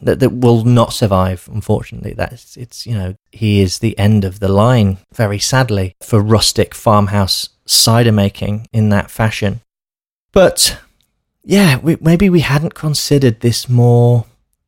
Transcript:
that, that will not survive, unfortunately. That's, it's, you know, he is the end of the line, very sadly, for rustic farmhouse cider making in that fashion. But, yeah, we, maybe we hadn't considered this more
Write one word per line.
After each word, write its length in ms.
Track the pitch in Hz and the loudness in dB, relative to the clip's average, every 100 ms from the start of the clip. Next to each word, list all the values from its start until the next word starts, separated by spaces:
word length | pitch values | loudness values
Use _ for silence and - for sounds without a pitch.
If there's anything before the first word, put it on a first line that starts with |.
that, 180 | 131 92 | -4 0
that 120 | 127 | 0
will 340 | 123 123 117 117 | 2 2 2 4
not 260 | 120 117 | 2 2
survive, 580 | - 107 95 92 92 - | -2 0 0 0 -4 -10
unfortunately. 600 | 107 - 104 - - 101 | -10 -4 -4 -6 -14 -12
That's, 440 | - - 120 - 127 | -10 -10 -12 -20 -18
it's, 280 | 123 - 117 | -18 -16 -8
you 80 | |
know, 220 | 110 92 95 _ | -6 -6 -10 _
he 300 | - 107 101 | -6 0 2
is 180 | 95 - | 0 0
the 180 | 113 - | -4 0
end 280 | 101 107 98 | 2 2 0
of 160 | 98 | -4
the 80 | 98 | 0
line, 480 | 98 117 123 98 98 _ | 2 2 2 0 -2 _
very 260 | - 104 101 | -4 -4 -2
sadly, 560 | - 131 123 101 92 - | -2 0 0 -2 -4 -10
for 180 | - 110 | -2 0
rustic 560 | 104 107 - - 95 - | 2 2 2 -2 -4 -2
farmhouse 720 | 117 104 98 101 98 - - _ - | 0 2 2 0 -2 -4 -8 _ -4
cider 460 | - 117 117 117 | 0 2 2 2
making 560 | 107 101 - 101 107 113 | 2 0 -4 -8 -8 -6
in 160 | 113 107 | -2 2
that 200 | 101 - | 0 -2
fashion. 520 | - 110 - 101 117 - _ _ _ _ _ _ | -4 -4 -2 -6 -6 -14 _ _ _ _ _ _
But, 440 | 202 180 - - - _ _ _ _ _ _ | 2 2 2 -4 -4 _ _ _ _ _ _
yeah, 360 | - 196 185 127 | -2 0 0 -2
we, 200 | 151 156 | -2 -2
maybe 280 | 160 170 202 | 0 2 2
we 120 | 175 | 2
hadn't 340 | 123 143 156 - | 0 -2 -4 -6
considered 640 | 156 147 - 143 131 113 | -6 -4 0 2 2 0
this 300 | 117 - - | -2 -4 -2
more 560 | 123 120 120 120 120 - _ _ _ | 2 4 4 4 2 -2 _ _ _